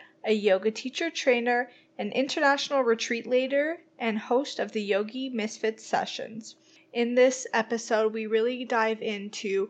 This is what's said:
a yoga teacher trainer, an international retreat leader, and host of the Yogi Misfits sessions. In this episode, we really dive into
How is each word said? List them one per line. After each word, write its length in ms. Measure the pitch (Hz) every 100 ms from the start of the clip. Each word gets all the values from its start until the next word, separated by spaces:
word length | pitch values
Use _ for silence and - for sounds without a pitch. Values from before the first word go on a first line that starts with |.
| - _
a 80 | 220
yoga 380 | 220 202 190 214
teacher 400 | 214 262 - 330
trainer, 600 | - 269 240 240 240 254 - _ -
an 140 | 202
international 720 | 240 262 330 285 277 - 285
retreat 440 | 233 226 - 233 220
leader, 540 | 254 262 277 302 339 _ -
and 200 | 233 214
host 400 | - 247 294 -
of 140 | 208
the 100 | 220
Yogi 460 | 202 208 214 254 262
Misfits 560 | 240 214 - 226 220
sessions. 720 | - - 202 - - 220 - - _ - _
In 200 | 240 240
this 320 | 247 254 254 -
episode, 640 | 233 220 233 - 220 220
we 100 | 220
really 400 | 214 220 233 247
dive 380 | 247 240 220 220
into 680 | 220 208 202 - 208 196